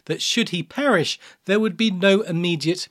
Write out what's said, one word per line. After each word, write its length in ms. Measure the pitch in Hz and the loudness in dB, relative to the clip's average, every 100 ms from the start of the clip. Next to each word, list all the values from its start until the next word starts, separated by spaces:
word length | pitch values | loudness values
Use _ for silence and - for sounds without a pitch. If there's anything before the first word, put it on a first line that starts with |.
that 180 | - 160 | -10 -6
should 280 | - - 226 | -2 -2 -2
he 120 | 175 | -4
perish, 560 | - - 285 196 139 - - - - | -6 -2 2 2 0 -6 -14 -14 -2
there 160 | 208 | 0
would 160 | 220 170 | 0 0
be 120 | 226 | 0
no 320 | 185 196 196 | 2 4 4
immediate 680 | 214 170 175 165 151 180 - | 2 -2 -2 0 -2 -4 -6